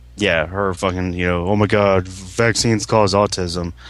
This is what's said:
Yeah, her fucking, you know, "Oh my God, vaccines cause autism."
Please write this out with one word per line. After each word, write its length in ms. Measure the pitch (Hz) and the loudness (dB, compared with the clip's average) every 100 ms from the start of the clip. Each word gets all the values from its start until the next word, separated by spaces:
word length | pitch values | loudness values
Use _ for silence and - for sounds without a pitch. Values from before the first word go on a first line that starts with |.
| - - | -16 -2
Yeah, 300 | 101 82 78 | 0 0 -2
her 260 | 98 98 | -2 -4
fucking, 420 | 90 95 90 90 | -2 -2 -2 -4
you 120 | 90 90 | -2 -2
know, 220 | 87 90 | 0 0
"Oh 80 | 104 | 2
my 100 | 104 | 2
God, 400 | 107 101 95 92 | 4 4 2 0
vaccines 800 | 92 92 - 117 - 117 110 - | -8 -8 0 0 2 0 0 0
cause 260 | 113 98 | 2 4
autism." 580 | 101 101 - 90 87 87 - | 2 0 -2 -6 -6 -8 -10